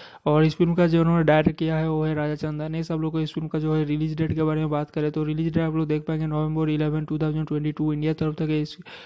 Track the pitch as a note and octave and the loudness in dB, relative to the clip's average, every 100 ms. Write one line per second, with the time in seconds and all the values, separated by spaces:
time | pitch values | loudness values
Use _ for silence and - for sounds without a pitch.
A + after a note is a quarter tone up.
0 | - - - D3+ D#3 D#3 E3+ E3+ F3 E3 | -20 -6 0 4 4 4 2 4 4 4
1 | E3 E3+ D#3 D#3 D#3 D#3+ D#3+ D#3+ D#3+ D#3 | 4 4 6 6 4 2 0 0 0 0
2 | D#3 D3+ D3+ D3+ D3+ D3+ D#3 D#3+ D#3+ D#3+ | 0 0 -2 -4 -4 -6 -6 -4 -4 -2
3 | D#3+ D#3+ D#3 - D#3+ D#3 D#3 D#3 D3+ D3+ | -2 -2 -2 -4 -4 -2 0 0 0 0
4 | D#3 D#3 D#3+ D#3+ D#3 D#3 D#3 D3 D3+ - | -2 -2 -2 0 0 0 0 -2 -2 -2
5 | D3+ D3+ D3+ D#3 E3 E3 D#3+ D#3+ D#3 D3+ | -2 -2 -2 -2 0 0 0 0 0 -2
6 | D#3 D#3 D#3 D3+ D#3 D#3 D#3 D3+ D3+ D#3 | -2 -2 -2 -2 0 0 0 0 0 -2
7 | D3+ D#3 D#3 D#3 D3+ D3+ D3+ D3 D#3 D3+ | -2 -2 0 -2 -2 -2 -2 -2 -2 0
8 | D#3 D#3 D#3 D3+ D#3 D#3 D3+ - - - | -2 0 -2 -2 -2 -2 -2 -8 -20 -20